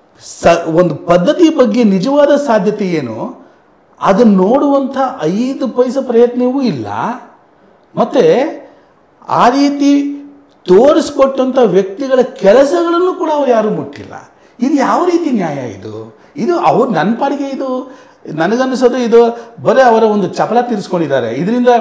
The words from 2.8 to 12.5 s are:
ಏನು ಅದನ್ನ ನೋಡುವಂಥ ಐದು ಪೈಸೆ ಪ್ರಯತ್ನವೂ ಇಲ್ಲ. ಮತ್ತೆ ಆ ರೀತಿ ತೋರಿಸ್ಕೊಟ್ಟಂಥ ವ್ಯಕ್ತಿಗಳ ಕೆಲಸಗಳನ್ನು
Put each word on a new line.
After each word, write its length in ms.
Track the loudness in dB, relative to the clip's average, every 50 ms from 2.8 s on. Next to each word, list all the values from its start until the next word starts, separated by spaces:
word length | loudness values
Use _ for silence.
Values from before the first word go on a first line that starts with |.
| -2
ಏನು 600 | -4 -4 -4 -4 -6 -8 -10 -10 -12 -12 -16 -20 -20 _ _ _ _ _ _ _ _ _ -4
ಅದನ್ನ 360 | 0 0 2 4 4 4 4
ನೋಡುವಂಥ 600 | 4 4 4 2 2 2 2 2 0 0 -2 -2 -4 -4 -4 -4 -4 -4
ಐದು 460 | -4 -2 -2 -4 -4 -4 -4 -6 -4
ಪೈಸೆ 380 | -2 -2 -2 0 -2 -4 -4
ಪ್ರಯತ್ನವೂ 560 | 0 2 2 2 2 2 0 -2 -2 -2 -2 -2
ಇಲ್ಲ. 240 | -2 -4 -4 -6 -8 -6 -6 -6 -6 -8 -10 -14 -20 -20 _ _ _ _ _ _ _ _ _ _ _ -4
ಮತ್ತೆ 680 | -4 -4 0 0 2 2 4 4 2 0 -2 -6 -10 -16 -20 -20 _ _ _ _ _ _ _ _ _ -8 -4
ಆ 200 | 0 2 2 2
ರೀತಿ 640 | 2 2 2 0 0 0 0 2 2 2 0 -4 -8 -10 -14 -20 -20 -20 _ _ _ _ 0
ತೋರಿಸ್ಕೊಟ್ಟಂಥ 960 | 2 4 4 6 4 4 2 0 -2 0 0 0 0 0 -2 -4 -2 2 2 2
ವ್ಯಕ್ತಿಗಳ 580 | 2 2 0 0 -2 -4 -8 -4 -2 0 0 0
ಕೆಲಸಗಳನ್ನು 920 | -2 -4 0 2 4